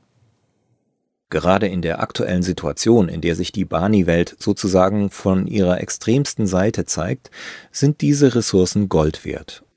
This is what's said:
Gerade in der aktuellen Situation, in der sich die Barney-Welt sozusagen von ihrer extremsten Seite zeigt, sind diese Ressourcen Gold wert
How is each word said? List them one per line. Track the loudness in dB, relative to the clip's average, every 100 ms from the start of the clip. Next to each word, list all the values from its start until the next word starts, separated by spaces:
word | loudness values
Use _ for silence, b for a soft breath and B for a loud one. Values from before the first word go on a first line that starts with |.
| _ _ _ _ _ _ _ _ _ _ _ _ _
Gerade | -4 0 2 0
in | -2
der | -4 -4
aktuellen | -6 -4 -2 0
Situation, | 0 -2 -6 -2 4 4 4
in | 0
der | -2 -2
sich | -4
die | -6 -4
Barney-Welt | -2 2 2 4 2 0 -4
sozusagen | -4 -2 0 2 4 2 -4
von | -2 0 0 0
ihrer | 0 0 0
extremsten | -4 -6 0 0 0 -2 -2
Seite | 0 0 -2 -4
zeigt, | -4 -4 -6 -10 B B B B
sind | -2 0 0
diese | 0 4 4
Ressourcen | 4 2 2 2 0 0
Gold | 2 0 -2 -8
wert | -10 -12 -20 _